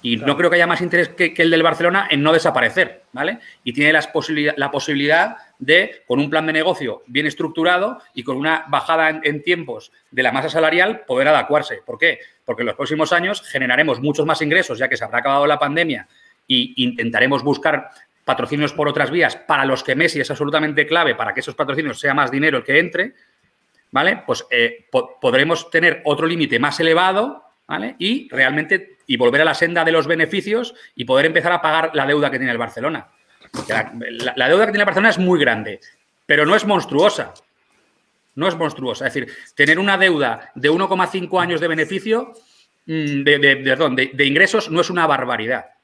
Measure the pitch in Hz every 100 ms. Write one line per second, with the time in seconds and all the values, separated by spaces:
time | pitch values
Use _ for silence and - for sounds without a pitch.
0 | 120 117 123 143 175 175 170 165 175 170
1 | 165 - 170 - 165 165 160 156 170 190
2 | 196 143 147 160 160 127 120 185 175 -
3 | _ 131 160 233 - - 135 131 147 156
4 | 151 160 151 151 147 143 139 143 - 139
5 | 143 160 214 - - _ 131 170 185 -
6 | _ 135 143 160 160 156 160 170 127 104
7 | - 127 151 147 160 160 165 180 208 254
8 | _ 131 123 131 151 160 - 139 - 160
9 | 160 156 156 147 170 175 139 110 - _
10 | _ 127 123 131 151 156 156 170 190 226
11 | - 127 139 147 110 - - 101 - -
12 | 165 - - _ - 117 120 - 135 156
13 | 156 175 180 202 - 139 127 127 156 120
14 | 143 143 151 151 147 170 - 117 127 127
15 | - 120 135 139 147 147 143 156 170 117
16 | - _ _ _ _ 131 123 - 123 120
17 | 117 107 127 139 135 139 160 147 - -
18 | _ _ - 131 123 147 147 - 147 151
19 | 135 170 147 - - 147 135 131 - 147
20 | 165 156 127 143 143 156 156 147 147 170
21 | 156 113 110 113 135 123 156 165 151 113
22 | 143 143 131 135 156 135 - 143 175 175
23 | 214 _ _ _ _ _ _ _ _ 131
24 | 170 190 - 120 - 123 117 - _ 175
25 | 160 - 127 131 147 165 - 165 170 147
26 | 151 139 160 170 143 117 143 - 165 160
27 | 185 190 247 - _ _ - 180 233 -
28 | 185 254 - 127 131 147 151 190 - _
29 | - 120 120 139 160 143 170 170 160 160
30 | 143 165 160 196 202 226 233 - - -
31 | 120 131 156 160 170 175 156 160 160 151
32 | 135 147 143 127 131 117 113 - 135 147
33 | - _ _ _ - - - 110 110 117
34 | 120 117 127 123 127 180 220 202 202 165
35 | 220 190 180 175 135 110 107 98 - _
36 | _ _ - 147 151 208 202 190 - 139
37 | 196 - 95 - _ _ _ _ _ _
38 | _ _ _ - 180 165 160 143 131 107
39 | 131 143 - - - - 147 160 202 190
40 | 190 156 127 113 - - 143 165 190 185
41 | 180 190 180 185 175 165 165 160 160 190
42 | 220 220 254 - _ _ _ _ - 160
43 | 147 139 139 147 143 139 135 131 156 127
44 | 131 131 139 147 190 220 - 160 170 180
45 | 160 135 123 117 110 123 - _